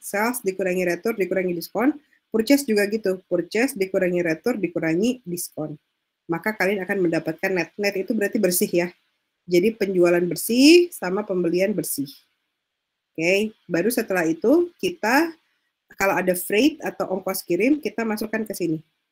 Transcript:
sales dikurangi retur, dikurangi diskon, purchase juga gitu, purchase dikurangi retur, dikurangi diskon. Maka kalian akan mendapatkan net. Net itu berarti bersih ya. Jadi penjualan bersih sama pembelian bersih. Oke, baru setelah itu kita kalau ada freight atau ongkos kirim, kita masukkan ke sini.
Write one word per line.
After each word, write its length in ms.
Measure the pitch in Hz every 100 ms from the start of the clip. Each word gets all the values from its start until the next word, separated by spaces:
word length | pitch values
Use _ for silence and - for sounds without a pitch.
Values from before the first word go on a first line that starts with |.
sales 400 | - 202 220 247
dikurangi 420 | 190 190 190 180
retur, 300 | 180 170 226
dikurangi 400 | 220 180 185 185
diskon, 420 | 175 - 190 254 302 _ _ _
purchase 320 | 220 220 277 277
juga 240 | 208 202
gitu, 320 | 220 202 185 -
purchase 480 | 175 170 214 262 202
dikurangi 480 | 190 196 185 175 175
retur, 320 | 160 - 240
dikurangi 640 | 185 165 160 165 226 247
diskon. 540 | - 175 - - 151 151 _ _ _ _ -
Maka 280 | 165 220 214
kalian 280 | 185 208 185
akan 200 | 202 170
mendapatkan 460 | 165 160 160 190
net. 200 | 185 165 -
Net 180 | 202 190
itu 160 | 190 220
berarti 200 | 202 226
bersih 280 | 190 180 196
ya. 180 | 175 175 - _ _ _ _ -
Jadi 240 | 175 202
penjualan 480 | 220 196 185 175 175 175
bersih 680 | 160 - 233 285 349 349
sama 320 | - 180 196 208
pembelian 480 | 185 170 180 196
bersih. 360 | 190 - - 139 - _ _ _ _ _ _ _ _ _
Oke, 360 | - 165 196 220 - -
baru 240 | 170 196
setelah 400 | 247 214 185 160
itu 400 | 160 214 320 349 -
kita 560 | 180 175 214 262 330 - _ _ _ _ _ -
kalau 160 | 196
ada 240 | 170 185 180
freight 400 | - 202 277 - 180
atau 320 | - 190 190
ongkos 240 | 185 185
kirim, 380 | - 175 233 294
kita 240 | 226 214 226
masukkan 400 | 214 214 220 214
ke 80 |
sini. 240 | 202 170 156 - _ _